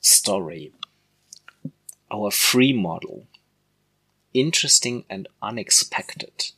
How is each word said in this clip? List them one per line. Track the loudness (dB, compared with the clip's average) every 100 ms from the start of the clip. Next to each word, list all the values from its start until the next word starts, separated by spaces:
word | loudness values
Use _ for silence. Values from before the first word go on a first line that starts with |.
Story. | 2 4 2 -2 -4 -10 -16 _ -18 _ _ _ _ -20 _ _ -16 -16 -20 -20 -12
Our | -6 -4
free | 0 2 4 4
model. | 2 -2 -6 -10 -16 -20 _ _ _ _ _ _ _ _ _ _
Interesting | 0 2 2 4 4 2 -6 -8
and | -12 -12 _
unexpected. | -8 -6 2 2 2 -4 -8 -12 -12 -10 -10